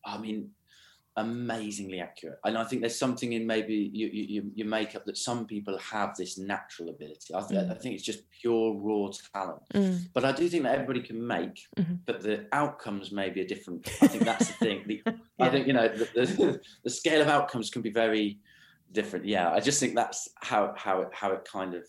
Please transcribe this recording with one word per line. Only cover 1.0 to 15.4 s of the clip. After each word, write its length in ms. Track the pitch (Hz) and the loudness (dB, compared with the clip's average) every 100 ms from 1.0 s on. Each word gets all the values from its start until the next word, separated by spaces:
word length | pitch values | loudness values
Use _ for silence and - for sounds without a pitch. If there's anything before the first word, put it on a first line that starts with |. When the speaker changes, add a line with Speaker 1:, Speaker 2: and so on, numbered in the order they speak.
| _ - | _ -4
Speaker 1:
amazingly 800 | 110 120 120 113 107 101 98 92 | -4 -2 -4 -4 -4 -6 -6 -6
accurate. 400 | 87 - 82 - - | -8 -10 -14 -4 -2
And 120 | 113 | 0
I 60 | 113 | -2
think 160 | 127 | -2
there's 160 | 117 117 | -2 0
something 360 | 131 123 123 | -2 -2 -2
in 120 | 117 113 | -2 0
maybe 420 | 110 107 107 104 | 0 0 0 -2
you, 140 | 104 107 | -2 -4
you, 160 | 104 | -4
you, 280 | 104 104 101 101 | -4 -6 -6 -6
your 120 | 107 | -2
makeup 380 | 110 104 - - | -2 -2 -6 -10
that 120 | - | -6
some 280 | - 120 110 | -4 -4 -4
people 320 | 110 104 95 | -8 -6 -6
have 360 | - 107 98 - | -6 -4 -4 -4
this 220 | 90 - | -8 -8
natural 520 | 95 101 - - 85 | -6 -6 -8 -12 -12
ability. 440 | 85 76 - - | -12 -14 -16 -8
I 80 | 85 | -6
th-, 180 | - 190 | -2 0
Speaker 2:
Mm. 120 | 185 | 0
Speaker 1:
I 20 | |
think 220 | 180 131 98 | -4 -8 -8
it's 80 | - | -6
just 240 | 107 _ | -8 _
pure 420 | _ 120 113 113 | _ 0 2 2
raw 360 | 104 101 107 98 98 - | 0 0 0 0 -6 -10
talent. 280 | 101 95 78 _ | -6 -6 -8 _
Speaker 2:
Mm. 340 | 208 190 180 175 | 2 2 2 -2
Speaker 1:
But 100 | - 135 | 0 2
I 60 | |
do 160 | 131 170 | 2 2
think 140 | 175 | 2
that 100 | 131 135 | 2 2
everybody 260 | - 123 | 0 -4
can 240 | - 113 120 | -4 -8 -4
make, 340 | 98 90 - - - | -2 -4 -8 -14 -2
Speaker 2:
Mm-hmm. 180 | 170 175 - | 0 0 -4
Speaker 1:
but 160 | - | -4
the 260 | 98 104 - | -2 -4 -2
outcomes 580 | 139 147 - - 101 95 | 0 0 -2 -8 -8 -6
may 180 | 101 95 | -4 -4
be 120 | 92 | -2
a 60 | 92 | -4
different. 420 | 98 - 87 - - | -6 -8 -10 -8 6
I 60 | 285 | 6
think 160 | 226 | 6
that's 240 | 214 113 220 | 2 2 0
the 60 | |
thing. 300 | - 165 98 - | 2 0 0 -4
The, 140 | 110 | -4
Speaker 2:
<laughs> 40 | - | -4
Speaker 1:
I 60 | 226 - _ | -6 -12 _